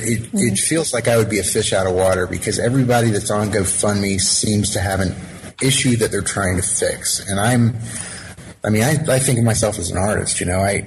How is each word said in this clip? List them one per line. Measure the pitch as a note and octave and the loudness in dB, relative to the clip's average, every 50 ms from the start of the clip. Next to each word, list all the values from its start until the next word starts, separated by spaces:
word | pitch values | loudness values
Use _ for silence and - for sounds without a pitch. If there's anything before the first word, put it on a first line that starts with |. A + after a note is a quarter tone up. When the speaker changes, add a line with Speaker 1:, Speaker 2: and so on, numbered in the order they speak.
| G#2 | 2
Speaker 1:
it, | A2 A#2 G2 - | 0 -2 -2 -2
Speaker 2:
Mm-hmm. | - - | -2 -2
Speaker 1:
it | G3+ G3 A#2 G2 - | 0 0 2 0 0
feels | - - D#3 E3 D3+ - - | 0 0 0 0 0 0 -2
like | A#2 A2 | 0 2
I | B2 A#2 | 4 4
would | A#2 G#2+ F#2+ | 4 4 2
be | G#2+ G2 | 0 0
a | F#2 | 0
fish | - - A2+ G#2 - | 0 0 0 0 2
out | G#2+ F#2+ F#2 | 0 2 2
of | F#2 F2+ | 2 2
water | F#2 F#2+ F#2+ F#2+ F#2 F2+ | 4 4 4 4 2 0
because | F2 F#2 F2 - - - - | -2 -4 -4 -4 -2 -2 0
everybody | - A#2+ B2+ C3+ B2+ A#2+ A#2+ A#2+ A#2 A#2 | 0 2 2 2 4 4 4 4 4 2
that's | G#2 G2+ - - | 2 0 0 -2
on | G#2 G#2 G#2+ G#2 | -2 0 0 0
GoFundMe | G2+ G#2 F#2+ G2 - - - G#2 G#2 G2+ G2+ G2 G2 F#2+ | 0 0 0 0 0 0 0 0 0 0 0 0 0 0
seems | - - - - - A2 G#2+ G#2 G2 - | 0 0 0 0 0 0 2 2 0 0
to | - G#2+ | -2 -2
have | F#2 G2 F#2+ F#2+ | -2 0 0 0
an | F#2+ F2+ - - - - - - - - - - | 0 -2 -4 -6 -12 -14 -16 -16 -18 -18 -6 -2
issue | B2+ C3+ C3 - - B2+ A#2+ | 0 0 2 2 2 2 2
that | A2+ A2 G#2 | 2 0 0
they're | G2 G2+ | -2 -4
trying | F2 - - G#2 G2 F#2 F#2 | -4 -4 -4 -2 -2 0 0
to | F#2 | -2
fix. | - - - - - - - - - - - - - | -2 -2 -2 -2 -2 -2 -2 -4 -4 -4 -4 -4 -4
And | - G2 G2 | -4 -2 0
I'm, | G#2 A#2+ B2+ A#2+ A#2 A2+ - - - - - - - - - - - - - - - - - - - | 2 2 4 4 4 2 0 -2 -8 -10 -10 -12 -12 -12 -14 -14 -16 -16 -18 -18 -18 -20 -12 -6 -2
I | G#2 | 0
mean, | G#2+ G#2+ A2+ | 2 2 2
I, | C#3+ D#3 C#3 - - B2+ | 2 2 0 2 2 2
I | C3 | 2
think | C3+ C#3+ B2+ A2+ | 2 2 2 2
of | A#2+ | 2
myself | A2+ G#2 - A2+ G#2 G2+ - | 2 2 2 0 0 -2 -4
as | F2 F#2 | -6 -4
an | F2+ | -2
artist, | F2 F#2+ G#2+ G2+ F2+ F#2 - - - | -2 0 0 0 0 -2 -2 -4 -2
you | F#2+ | -2
know, | F2 F2+ F#2+ | 0 0 2
I, | G2 G2 G2+ - - | 2 2 0 -2 -4